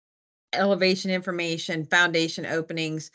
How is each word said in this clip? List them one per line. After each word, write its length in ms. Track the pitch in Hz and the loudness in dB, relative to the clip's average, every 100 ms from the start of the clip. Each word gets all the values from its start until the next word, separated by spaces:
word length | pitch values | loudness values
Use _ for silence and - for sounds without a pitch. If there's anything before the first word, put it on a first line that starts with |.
| _ _ _ _ - | _ _ _ _ -6
elevation 580 | 135 196 185 185 190 190 | 0 2 4 2 2 0
information, 760 | 185 185 175 170 165 - 165 151 | -2 -2 -4 -2 -4 -4 -6 2
foundation 580 | 180 175 165 165 180 | 4 4 4 0 -2
openings, 680 | - 160 160 165 160 156 - | -4 -4 -4 -4 -4 -6 -10